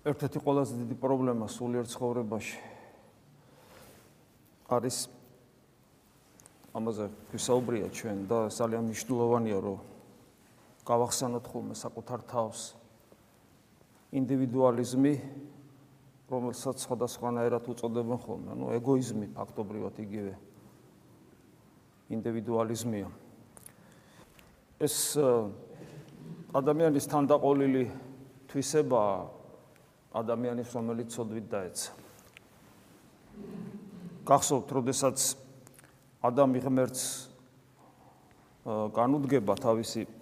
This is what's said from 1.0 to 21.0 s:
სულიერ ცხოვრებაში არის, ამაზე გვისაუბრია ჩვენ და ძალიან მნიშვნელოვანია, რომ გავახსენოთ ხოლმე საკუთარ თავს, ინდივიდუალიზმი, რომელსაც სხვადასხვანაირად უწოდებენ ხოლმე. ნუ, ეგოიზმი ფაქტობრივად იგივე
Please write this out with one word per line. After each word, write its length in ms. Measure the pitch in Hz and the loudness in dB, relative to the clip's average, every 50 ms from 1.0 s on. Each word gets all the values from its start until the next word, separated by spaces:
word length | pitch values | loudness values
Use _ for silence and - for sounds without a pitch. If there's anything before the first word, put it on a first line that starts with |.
| 131 131 135 127 131 127 120 113 110 | 0 2 2 2 2 2 0 0 -2
სულიერ 400 | 104 - - 123 120 120 123 120 | -6 -6 -6 -4 -2 -2 -2 -2
ცხოვრებაში 720 | 117 - - 127 120 120 123 120 107 113 104 98 - - - - - - - - - - - - - _ _ _ - - - _ - - - - - - - - - - - - - - - - _ _ _ _ _ _ _ - | -4 -6 -4 -4 -2 -2 -2 -2 -2 -4 -6 -6 -8 -12 -12 -16 -18 -18 -20 -20 -20 -20 -20 -20 -20 _ _ _ -20 -20 -20 _ -20 -20 -20 -20 -20 -20 -20 -20 -20 -20 -20 -20 -20 -20 -20 -20 _ _ _ _ _ _ _ -2
არის, 300 | - 123 120 110 131 - - - - - - - - - - - _ _ _ _ _ _ _ _ _ _ _ _ _ _ - _ _ _ - - - - - - - - | 0 2 2 2 0 -2 -4 -6 -8 -12 -20 -20 -20 -20 -20 -20 _ _ _ _ _ _ _ _ _ _ _ _ _ _ -20 _ _ _ -20 -20 -20 -20 -20 -20 -12 -8
ამაზე 340 | 117 110 117 110 104 104 101 107 - - | -4 -4 -4 -2 -4 -6 -6 -8 -14 -16
გვისაუბრია 640 | - - 110 - - 123 123 123 113 120 107 87 90 | -10 -8 -6 4 4 4 4 4 2 0 0 -2 -4
ჩვენ 380 | - - - 113 101 98 98 | -6 -6 -6 -4 -4 -4 0
და 120 | 95 117 117 110 107 | 2 2 2 2 0
ძალიან 320 | 107 - 120 113 113 113 117 | 0 0 0 0 0 0 -2
მნიშვნელოვანია, 760 | 113 107 - - - 131 120 120 117 120 120 117 110 104 95 95 | -2 -4 -6 -4 -2 2 2 4 4 4 4 4 2 0 0 -2
რომ 160 | 101 98 95 - - - - - - - - - - _ _ _ _ - - - - - _ | -2 -4 -6 -10 -16 -20 -20 -20 -20 -20 -20 -20 -20 _ _ _ _ -20 -20 -20 -20 -20 _
გავახსენოთ 640 | - - 120 117 123 117 - - 139 120 120 120 117 | 0 2 4 4 4 2 0 -2 -2 -2 -2 -4 -6
ხოლმე 260 | - - 120 110 107 110 | -6 -10 -8 -8 -8 -10
საკუთარ 460 | - - 117 - 113 110 - 127 110 | -8 -10 -10 -10 -10 -10 -8 -8 -8
თავს, 400 | 104 - - 120 113 107 98 - - - - - - - - - _ _ - _ - _ _ _ _ _ - _ _ _ _ _ - _ _ - _ _ - | -8 -4 -2 -2 -2 -2 -4 -8 -12 -12 -14 -20 -20 -20 -20 -20 _ _ -20 _ -20 _ _ _ _ _ -20 _ _ _ _ _ -20 _ _ -20 _ _ -2
ინდივიდუალიზმი, 1000 | 135 131 120 139 131 135 123 117 131 131 127 117 123 123 110 123 131 139 143 147 131 - - - - - - - - - - - - - - - - _ - _ - _ | -2 0 2 2 0 0 0 4 6 6 6 6 4 0 2 4 6 6 6 4 2 -4 -10 -12 -14 -14 -16 -18 -20 -20 -20 -20 -20 -20 -20 -20 -20 _ -20 _ -20 _
რომელსაც 600 | - 127 127 120 123 117 - - 135 123 - - | -4 -4 -2 -2 -4 -6 -4 -4 -4 -4 -4 -4
სხვადასხვანაირად 840 | - 127 110 123 117 - - 117 120 120 120 117 120 120 117 117 | -4 -2 -2 -2 -2 -2 -4 -4 -2 0 2 2 2 2 0 -2
უწოდებენ 500 | 131 120 - - 117 113 120 117 113 123 | -4 -6 -4 -4 -2 -2 -2 0 0 -2
ხოლმე. 380 | 120 - - 104 - - 98 107 | -4 -4 -8 -10 -8 -8 -8 -6
ნუ, 100 | 123 131 127 | -6 -4 -2
ეგოიზმი 560 | 117 120 117 131 135 127 127 120 107 107 104 98 | -2 0 4 4 4 4 4 0 -2 -4 -4 -6
ფაქტობრივად 680 | - - 104 - - - 107 95 107 107 98 98 - - | -6 -8 -10 -8 -6 -6 -6 -6 -6 -6 -6 -6 -6 -8
იგივე 340 | 110 101 101 107 101 98 95 95 - - - - - - - - - - - - | -10 -8 -6 -6 -6 -6 -8 -10 -16 -20 -20 -20 -20 -20 -20 -20 -20 -20 -20 -20